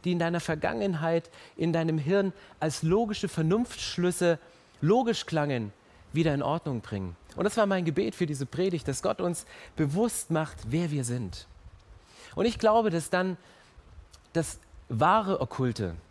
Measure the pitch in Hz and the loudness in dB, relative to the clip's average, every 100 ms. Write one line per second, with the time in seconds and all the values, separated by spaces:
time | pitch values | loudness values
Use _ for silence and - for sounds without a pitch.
0 | 180 175 170 170 - 156 180 233 202 165 | 0 0 0 0 -2 -2 -2 0 -2 0
1 | 165 170 - - - - 165 165 160 160 | 0 0 -2 -20 -20 -4 0 0 0 0
2 | 143 196 196 - - - 156 - 160 196 | 2 2 0 -4 -20 -4 -4 0 2 2
3 | 226 208 202 - 160 208 240 - - - | 2 -2 -4 0 2 2 0 -6 -8 0
4 | 180 175 175 160 - - - - 151 226 | 0 2 2 2 -4 -20 -20 -2 4 4
5 | 233 - - 160 147 127 104 - - - | 4 -2 -2 0 0 -2 -4 -8 -20 -20
6 | - 151 160 143 139 160 151 120 - 101 | -6 0 2 2 0 -2 -2 -6 -4 -6
7 | 95 82 - - 208 233 202 190 165 151 | -6 -10 -14 -2 0 2 2 2 0 0
8 | 214 - 165 139 139 139 190 175 - 131 | -2 -2 -4 -2 -6 -2 0 0 -4 -2
9 | - - 175 170 - - - - 151 165 | -2 0 -2 -2 -8 -20 -14 -2 0 2
10 | 233 - - 165 156 - 110 151 170 147 | 0 0 -2 -2 -2 -8 -4 -2 0 -2
11 | 120 123 98 - - - - - - - | -2 -4 -6 -10 -16 -20 -20 -20 -20 -20
12 | - - - - 226 226 220 220 220 170 | -20 -20 -12 -2 0 4 4 6 4 0
13 | 147 180 185 175 - - - - - - | 0 0 0 -4 -12 -20 -20 -20 -20 -20
14 | - - - 165 156 - - - - 113 | -20 -20 -4 -4 -4 -8 -18 -20 -8 2
15 | 156 214 196 185 127 - 127 113 95 82 | 4 4 2 -2 -2 -2 -2 0 -4 -6
16 | - | -14